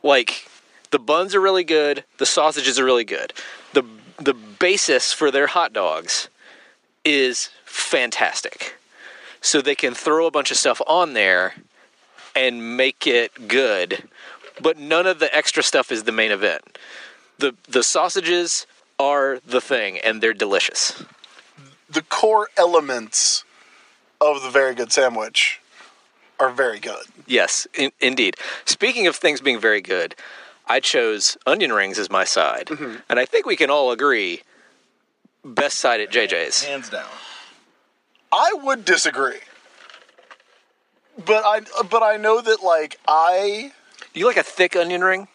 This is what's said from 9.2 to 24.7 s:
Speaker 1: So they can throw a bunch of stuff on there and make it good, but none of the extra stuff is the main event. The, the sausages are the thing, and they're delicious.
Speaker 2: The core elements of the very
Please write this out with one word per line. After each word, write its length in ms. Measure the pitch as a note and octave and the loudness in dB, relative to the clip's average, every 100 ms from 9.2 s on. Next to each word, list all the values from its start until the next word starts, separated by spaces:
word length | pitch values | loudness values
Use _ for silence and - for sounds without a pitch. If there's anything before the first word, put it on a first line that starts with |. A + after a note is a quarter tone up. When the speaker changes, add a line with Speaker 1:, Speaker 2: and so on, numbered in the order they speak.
| - - | -20 -6
Speaker 1:
So 180 | - D3+ | 0 2
they 140 | C#3 C#3 | 2 0
can 180 | C3+ | -2
throw 320 | A#2+ - D#3 E3 | -4 0 2 2
a 60 | |
bunch 200 | D#3+ C3 | 0 -2
of 60 | B2 | 0
stuff 240 | C#3+ A#2 - | 0 0 2
on 240 | E3 E3+ | 2 2
there 420 | A#2+ G2 F2+ F#2 - _ _ _ _ _ - - C3+ | 2 4 4 0 -4 _ _ _ _ _ -20 -6 -2
and 420 | C3 A#2+ A#2 A#2+ | -2 -2 -8 -2
make 300 | C3 - - | -2 0 0
it 400 | A#2+ A#2 - A2 | 2 0 -6 -2
good, 600 | A#2+ C3 G2 F2+ G2 - - - - - - | 0 2 0 -2 -6 -10 -20 -20 -20 -20 -2
but 160 | D#3+ D#3+ | -2 -2
none 300 | C#3+ D#3+ F#3 | -2 0 2
of 120 | E3+ | 0
the 160 | D3 C#3+ | 0 0
extra 280 | - - | 0 0
stuff 280 | - C#3 B2 | 0 0 0
is 120 | A#2 | -2
the 80 | A2 | -2
main 200 | A2 A2 | 0 0
event. 460 | G2+ G2+ D#2+ - - - - - - _ _ | 2 0 -2 -8 -20 -20 -20 -20 -20 _ _
The, 160 | C#3 A#2 _ | -4 -4 _
the 160 | B2+ | 0
sausages 840 | A#2 E3+ E3+ F#3+ E3+ F3 E3+ - - _ _ - | 2 2 0 0 0 0 0 -4 -8 _ _ -2
are 400 | C#3 C#3+ C3+ C3 - | 0 2 0 -2 -2
the 140 | B2 | -4
thing, 360 | - C3 G2+ F#2 | 0 -2 -2 -2
and 220 | A2 A2 | -2 0
they're 120 | A2+ | -2
delicious. 680 | G#2 G#2 F#2+ - - - - - _ - - _ - C3+ _ _ | 0 0 0 0 -2 -4 -6 -18 _ -20 -20 _ -20 -20 _ _
Speaker 2:
The 120 | D#3 | -6
core 460 | - - A3 G#3+ G#3 - | -4 2 4 4 2 2
elements 880 | F3 E3+ C#3+ B2+ G#2+ - - - - _ _ - _ _ _ _ | 4 4 2 -6 -4 -2 0 -2 -6 _ _ -20 _ _ _ _
of 200 | D3+ C#3+ | 2 2
the 60 | C3 | 0
very 240 | C3 C3+ | 2 2